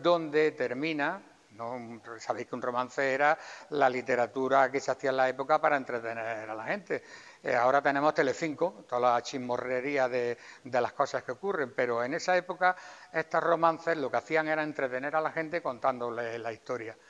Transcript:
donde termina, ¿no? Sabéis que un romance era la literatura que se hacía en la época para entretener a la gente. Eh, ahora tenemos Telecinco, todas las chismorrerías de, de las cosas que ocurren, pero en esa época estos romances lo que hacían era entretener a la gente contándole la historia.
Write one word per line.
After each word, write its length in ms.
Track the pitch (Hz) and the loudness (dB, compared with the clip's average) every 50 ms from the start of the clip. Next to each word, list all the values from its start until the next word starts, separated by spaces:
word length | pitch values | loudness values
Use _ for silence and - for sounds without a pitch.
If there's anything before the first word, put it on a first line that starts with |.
donde 500 | 139 170 175 170 160 151 143 151 156 151 | 2 2 2 2 0 0 2 2 2 2
termina, 680 | 151 - 127 120 123 131 151 165 160 147 139 160 185 202 - - - _ _ _ | 2 -2 -4 -4 -2 -4 -4 -4 -2 -2 -2 -2 -4 -6 -12 -20 -20 _ _ _
¿no? 500 | 107 104 117 117 127 123 117 113 117 110 - 117 117 110 | -14 -10 -8 -8 -8 -8 -10 -12 -14 -14 -14 -16 -16 -10
Sabéis 280 | - - 113 110 120 | -6 -4 -4 -4 -4
que 80 | - 135 | -8 -8
un 80 | 123 | -4
romance 500 | 123 123 120 123 127 123 - - 139 135 | -4 -2 -2 -2 -2 -2 -2 0 0 2
era 260 | 131 135 147 147 160 - - - - - - - | 2 4 4 2 2 2 -2 -12 -16 -18 -12 -6
la 200 | 151 143 139 131 | 2 4 4 4
literatura 840 | 123 127 117 - 123 120 120 117 - 135 131 127 135 135 131 127 | 4 0 0 0 2 2 2 0 0 -2 2 4 6 6 4 4
que 80 | 131 131 | 2 -2
se 120 | - - | -2 -2
hacía 180 | 127 - - 135 | -4 0 -2 0
en 80 | 131 131 | 2 2
la 100 | 131 127 | 2 2
época 320 | 127 135 139 139 156 151 | 0 -2 0 2 2 4
para 160 | 160 156 147 | 4 4 2
entretener 720 | 135 127 - 123 117 113 113 113 117 110 113 113 107 110 110 | 2 0 -2 -6 -4 -4 -6 -6 -6 -6 -6 -6 -6 -6 -8
a 60 | 113 | -8
la 100 | 110 110 | -8 -4
gente. 380 | 131 185 208 180 - 151 127 - - - - - - - _ | -4 -6 -6 -4 -4 -4 -4 -4 -10 -18 -20 -20 -20 -20 _
Eh, 120 | - 139 127 | -2 0 2
ahora 280 | 120 120 127 135 143 | 4 4 6 4 6
tenemos 320 | 143 147 139 139 147 156 151 | 4 4 2 4 2 4 4
Telecinco, 720 | - 147 131 123 - 170 160 139 - 165 185 208 196 - - | 4 2 2 0 -2 -4 -4 -2 -2 -2 -2 -2 -8 -10 -4
todas 140 | 127 123 | -2 2
las 200 | 123 123 120 120 117 | 4 4 4 4 0
chismorrerías 840 | - - 131 123 123 120 120 120 127 127 127 123 147 143 139 131 123 | -4 -8 -6 -4 -4 -4 -4 -2 -2 -4 -2 -2 -2 0 2 2 2
de, 280 | 127 123 120 120 120 - - - - - - | 2 0 0 -2 -4 -6 -10 -20 -20 -16 -10
de 160 | 127 120 123 | -2 0 0
las 140 | 120 113 - | 0 0 0
cosas 280 | - 139 - - 127 | -2 -2 0 -2 -6
que 100 | - - | -6 -6
ocurren, 420 | 123 - - 196 190 165 139 120 - | -10 -6 -4 -4 -2 -2 -2 -2 0
pero 260 | - 127 123 120 117 | 0 0 2 2 0
en 120 | 120 123 143 | 0 -2 -4
esa 200 | 131 - 180 185 | -2 0 2 2
época 400 | 180 180 190 180 - 180 180 180 - - - - - - - | 2 0 -2 -2 2 2 2 2 0 -8 -18 -20 -20 -18 -6
estos 300 | - 160 156 - - 165 | -4 -4 -2 0 0 0
romances 560 | 151 165 170 160 165 165 160 151 - 165 170 156 | 4 4 4 4 4 2 2 2 -2 -2 0 0
lo 120 | 135 120 | 0 0
que 60 | - | 0
hacían 320 | 120 - - 156 156 156 156 | -2 -2 0 0 0 2 2
era 140 | 156 156 | 0 0
entretener 520 | 151 151 147 - 139 123 127 127 135 143 151 | -2 -2 -4 -4 -4 -2 -4 -4 -4 -2 -2
a 40 | 156 | 0
la 120 | 156 143 | -2 0
gente 280 | - 165 160 156 165 170 | -2 -4 -4 -4 -6 -4
contándole 800 | - 147 123 113 - 135 127 123 120 120 117 117 120 113 113 117 | -4 -4 -4 0 0 0 0 0 -4 -4 -4 -4 -4 -6 -6 -6
la 120 | 110 117 | -6 -8
historia. 460 | 110 107 _ - 127 117 110 113 110 - - | -10 -10 _ -6 -6 -6 -6 -10 -12 -16 -20